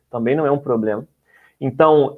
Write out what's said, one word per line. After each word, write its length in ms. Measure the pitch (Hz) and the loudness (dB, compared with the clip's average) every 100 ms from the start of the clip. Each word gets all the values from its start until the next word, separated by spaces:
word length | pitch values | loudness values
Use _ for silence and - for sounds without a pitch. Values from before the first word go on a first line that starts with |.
| _ | _
também 260 | 120 117 151 | -6 -2 0
não 100 | 147 | 0
é 60 | |
um 60 | 143 | -2
problema. 480 | 139 117 107 107 151 _ _ _ _ _ | -2 -2 -2 -4 -10 _ _ _ _ _
Então, 580 | 135 131 156 151 135 | -4 2 4 4 2